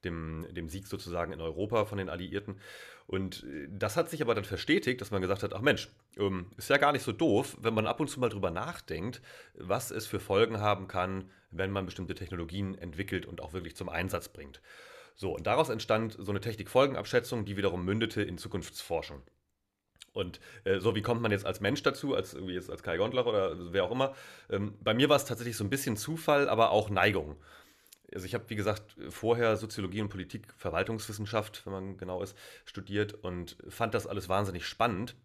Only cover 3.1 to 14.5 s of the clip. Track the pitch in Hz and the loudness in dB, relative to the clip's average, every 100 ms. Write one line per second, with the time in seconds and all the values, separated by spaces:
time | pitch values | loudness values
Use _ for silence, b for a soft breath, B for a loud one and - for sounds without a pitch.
3.1 | 95 95 - - 73 71 98 107 160 160 | -2 -2 -6 -10 -10 -10 -4 -2 0 -2
4.1 | 156 131 107 98 92 - 170 - - - | 0 0 0 0 -6 2 2 4 -2 0
5.1 | 101 92 98 101 - 131 131 - - _ | 0 2 0 -2 0 2 2 -2 -14 _
6.1 | - 101 95 90 - - 139 143 143 - | -2 0 0 -6 -12 2 6 6 4 0
7.1 | 101 165 104 135 - 113 110 110 117 147 | 2 6 6 4 0 0 2 2 0 -2
8.1 | - 123 104 95 85 123 175 - 78 95 | 0 0 2 0 0 -4 -8 -8 -6 -4
9.1 | 127 B B B - 87 107 - - 110 | -8 B B B -14 -2 -2 0 -6 -4
10.1 | 101 - 98 117 104 104 101 95 92 92 | -4 2 4 6 4 2 2 0 -2 0
11.1 | 95 92 B B 87 95 98 92 - 87 | -2 -6 B B -2 0 0 -2 -6 -8
12.1 | 87 90 92 82 92 98 95 87 78 98 | -6 -6 -6 -6 -2 -4 -4 -10 -6 -2
13.1 | 95 - 90 80 90 82 - 87 82 92 | -2 -4 -10 -8 -8 -8 -8 -6 -2 0
14.1 | 90 - - 71 | -2 -4 -14 -16